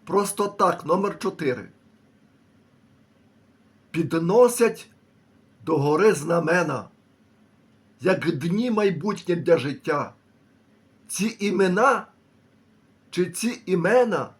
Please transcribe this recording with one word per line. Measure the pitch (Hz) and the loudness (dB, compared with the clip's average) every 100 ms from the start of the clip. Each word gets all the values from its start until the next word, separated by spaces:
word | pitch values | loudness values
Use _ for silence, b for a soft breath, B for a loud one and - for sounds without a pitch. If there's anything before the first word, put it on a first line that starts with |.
| - | 0
просто | 185 196 - 202 | -2 -2 -2 -4
так, | - 190 170 147 | 0 0 0 0
номер | 180 196 - | 0 0 -4
чотири. | 190 180 147 123 95 _ _ _ _ _ _ _ _ _ _ _ _ _ _ _ _ _ _ _ _ _ _ | -8 -4 -4 -4 -10 _ _ _ _ _ _ _ _ _ _ _ _ _ _ _ _ _ _ _ _ _ _
Підносять | 165 151 165 170 214 240 240 226 - - _ _ _ _ _ _ _ - | -6 -2 -2 2 6 6 4 0 0 -18 _ _ _ _ _ _ _ -2
до | 156 | 0
гори | 143 156 214 | 2 4 4
знамена, | 147 151 170 156 180 160 131 95 _ _ _ _ _ _ _ _ _ _ _ | 2 0 -2 2 0 0 -6 -10 _ _ _ _ _ _ _ _ _ _ _
як | 180 185 151 151 | -2 0 -2 -2
дні | 165 196 247 | -2 -2 0
майбутнє | 214 202 156 208 202 - 170 | 0 0 0 -4 -6 -4 -4
для | 143 165 | 2 2
життя. | 131 131 - 147 113 - _ _ _ _ _ _ _ _ _ | 2 -6 -4 -4 -4 -12 _ _ _ _ _ _ _ _ _
Ці | - 220 226 | -6 -6 -4
імена, | 202 185 190 185 262 233 - _ _ _ _ _ _ _ _ _ _ | -4 0 2 4 2 2 -6 _ _ _ _ _ _ _ _ _ _
чи | - 175 | -4 -4
ці | - 226 - - | -2 -6 -6 -2
імена | 180 170 240 233 165 107 | 0 4 4 2 0 -6